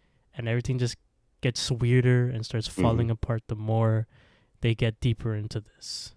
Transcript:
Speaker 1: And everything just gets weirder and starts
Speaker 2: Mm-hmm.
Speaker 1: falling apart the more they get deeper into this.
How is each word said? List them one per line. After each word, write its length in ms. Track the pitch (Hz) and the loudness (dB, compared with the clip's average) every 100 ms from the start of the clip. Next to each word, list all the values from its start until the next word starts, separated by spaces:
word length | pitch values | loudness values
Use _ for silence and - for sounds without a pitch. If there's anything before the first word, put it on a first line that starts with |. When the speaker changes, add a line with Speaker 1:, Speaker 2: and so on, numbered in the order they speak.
| _ _ _ - | _ _ _ -8
Speaker 1:
And 120 | 113 | -2
everything 300 | 120 120 127 | -2 -2 -2
just 180 | 120 - _ _ _ _ | -2 -4 _ _ _ _
gets 300 | 127 - - | -4 -2 -4
weirder 580 | 120 120 127 127 123 123 | 0 4 4 6 4 2
and 160 | 120 | -2
starts 240 | 110 113 - | -4 -6 -6
Speaker 2:
Mm-hmm. 140 | - | 0
Speaker 1:
falling 280 | 104 113 117 | 2 4 0
apart 320 | 113 - 113 - | -2 -2 -4 -4
the 80 | |
more 520 | 107 107 113 113 110 110 _ _ _ _ _ | -6 0 2 4 2 -2 _ _ _ _ _
they 120 | 117 | -2
get 240 | 113 113 110 | 0 -2 0
deeper 340 | 123 113 117 | -2 -2 -4
into 260 | 107 107 113 | -6 -6 -8
this. 540 | 104 _ - - - | -10 _ -14 -12 -14